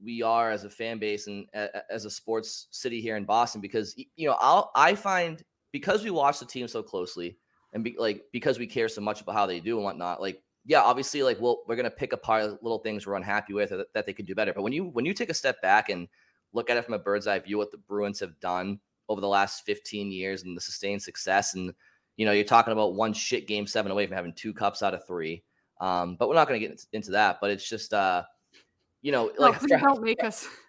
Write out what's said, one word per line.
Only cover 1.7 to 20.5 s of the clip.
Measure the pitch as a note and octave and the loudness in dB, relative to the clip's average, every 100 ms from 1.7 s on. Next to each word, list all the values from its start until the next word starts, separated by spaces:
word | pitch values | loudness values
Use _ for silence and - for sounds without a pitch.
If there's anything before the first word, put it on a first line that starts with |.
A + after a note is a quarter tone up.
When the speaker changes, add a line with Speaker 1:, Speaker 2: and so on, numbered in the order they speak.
| G2+ | -6
Speaker 1:
a-, | - | -8
as | A2 G#2+ | -8 -8
a | |
sports | - - A2+ A2 - - | -10 -4 -4 -4 -12 -12
city | - B2+ A#2 | -8 -6 -4
here | A2+ G#2+ | -4 -4
in | G2 | 2
Boston, | A2 A#2+ G#2+ | 2 2 -2
because, | G2+ A2+ G2+ - | -4 -4 -4 -8
y-, | C3+ - | -16 -4
you | D#3 | 0
know, | B2+ | 4
I'll, | C3 F3+ - A#2+ | 6 6 4 4
I | D#3 G3+ | 4 4
find | G3 F#3 E3+ D#3+ - _ _ | 0 0 -2 -6 -16 _ _
because | C#3+ C#3+ G#3 | -8 0 0
we | A3 | 0
watch | E3+ C#3 D3 | 2 2 2
the | A#2+ | -4
team | C3 A#2+ | -8 -6
so | A2+ | -6
closely | G#2 F#2+ F2+ - F2 F#2 _ _ _ | -4 -4 -4 -6 -8 -10 _ _ _
and | G#2+ | -6
be, | A2+ A#2 | -6 0
like, | A2+ G2+ - | -2 -2 -6
because | A#2+ D3 B2 | -4 0 0
we | A#2+ | -2
care | B2+ A2+ | -2 -2
so | G#2+ | -2
much | G#2 G#2 | -6 -6
about | - G#2+ | -2 0
how | G2 | 0
they | F2 | -2
do | F2+ A2+ | -4 -2
and | G2+ | -4
whatnot, | E2+ F2 E2+ | -4 -6 -4
like, | G2 F#2 _ _ A#2+ | -6 -8 _ _ 4
yeah, | D3 | 6
obviously, | A#2 B2 C3+ D3 | 6 4 2 0
like, | C3 A2+ | 2 2
we'll, | A#2+ A#2 - | 2 0 0
we're | A#2 | -2
gonna | A#2+ | -2
pick | - C#3 | -2 -4
apart | A2+ - A2 G#2+ G2+ | -4 0 2 2 -4
little | A2+ A2 | -4 -2
things | A2 G#2+ G2 | -2 -6 -4
we're | G2 | -4
unhappy | F#2+ G#2 G#2 | 0 -2 -2
with | G2+ G2+ | -2 -2
or | F#2+ | -2
that, | G2 | -4
that | A2 G#2 | -4 -4
they | |
could | F#2+ F#2+ | -8 -6
do | F#2+ | -2
better. | G#2 | -2
But | F#2 | 0
when | G2+ | -2
you, | C#3+ F#3 | -2 -4
when | A#2+ C#3+ | -2 -2
you | |
take | G3+ A#3 | -2 -4
a | |
step | D#3+ C3+ A#2+ | -2 -2 0
back | F#2 G#2 G#2+ | 4 4 4
and | F#2 F2 _ _ _ _ | -4 -6 _ _ _ _
look | A2+ A#2 | -4 0
at | A#2+ | 0
it | |
from | A#2 | 0
a | G#2+ | -4
bird's | G2+ G#2 G#2 | 0 0 0
eye | F#2+ | -2
view, | F#2+ G#2 | -2 -2
what | G#2 | -2
the | G#2 | -6
Bruins | - G2+ G2+ G2+ | -8 -4 -2 -4
have | F#2 D#2+ | -10 -8
done | F2+ F2+ F#2+ G2+ _ _ - | -4 -2 -4 -8 _ _ -6
over | G#2 | -2
the | G2 | 2
last | G2 G2 - - | 4 2 -2 -6
fifteen | G2+ - G#2+ G2+ | -6 -6 -8 -6
years | F#2+ F#2+ F#2+ | -6 -6 -6
and | F2+ | -8